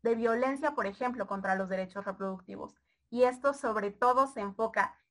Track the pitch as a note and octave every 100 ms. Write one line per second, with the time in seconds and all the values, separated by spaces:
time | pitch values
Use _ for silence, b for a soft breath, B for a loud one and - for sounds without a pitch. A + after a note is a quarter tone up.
0 | A#3 A#3 A3+ A#3 C4 C4+ D4 D4+ G3+ G3+
1 | B3+ B3 G3 G3 G3 F#3+ F#3 F#3+ F#3 G3+
2 | G3+ F#3+ G3 F#3+ - G3 - _ _ _
3 | _ A#3+ B3 B3+ C#4 C#4 B3 G#3+ G3+ G3+
4 | B3 B3+ C4+ - G3+ G3 A3+ G#3+ G3 -
5 | _